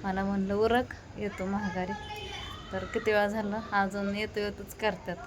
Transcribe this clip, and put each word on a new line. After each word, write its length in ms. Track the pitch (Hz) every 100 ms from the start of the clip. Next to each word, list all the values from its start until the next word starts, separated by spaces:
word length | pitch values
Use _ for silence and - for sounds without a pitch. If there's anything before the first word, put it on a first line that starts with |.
मला 200 | 196 190
म्हणलं 300 | 196 196 190
उरक, 300 | 202 226 240 254 - - -
येतो 300 | 208 196 190
माघारी. 460 | 202 202 185 185 196 - - - - - - -
तर 120 | 190
किती 280 | 185 226 220
वेळा 160 | 208 208
झालं, 320 | 220 208 214 214
अजून 440 | 202 196 202 196 202
येतो 240 | 214 208
येतोच 340 | 208 202 196
करतात. 420 | - 214 180 - 175